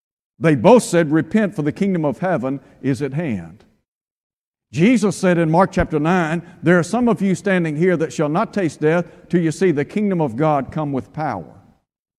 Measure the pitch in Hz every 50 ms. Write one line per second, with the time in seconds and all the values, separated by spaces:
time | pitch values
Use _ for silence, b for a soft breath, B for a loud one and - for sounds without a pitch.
0 | _ _ _ _ _ _ _ - - 160 151 117 101 185 254 226 - - 180 170
1 | 170 139 156 160 - - - 220 214 180 202 165 147 147 - - 196 202 185 170
2 | 156 143 117 - 175 190 170 123 120 131 139 139 b b b b - 135 135 110
3 | 147 135 135 156 180 143 107 90 82 82 90 - _ _ _ _ _ _ _ _
4 | _ _ _ _ _ _ _ _ _ _ _ _ _ _ 110 147 175 240 269 202
5 | 208 196 - - 190 180 175 170 165 156 160 180 190 190 - 185 160 - 160 147
6 | 147 165 190 180 165 151 165 170 B B B B - 156 180 175 156 - 220 247
7 | 240 233 196 - 190 196 175 - - 202 190 180 165 160 147 151 180 185 175 143
8 | 160 147 - - 151 143 156 190 226 - - 202 185 147 - - 151 156 165 175
9 | 170 B B B B - 175 180 165 160 147 - 190 185 147 143 139 - - 202
10 | 214 196 190 170 156 127 107 123 156 156 151 139 127 - - 156 151 143 135 127
11 | - - - 147 156 139 110 90 71 60 55 - _ _ _ _ _ _ _ _
12 | _ _ _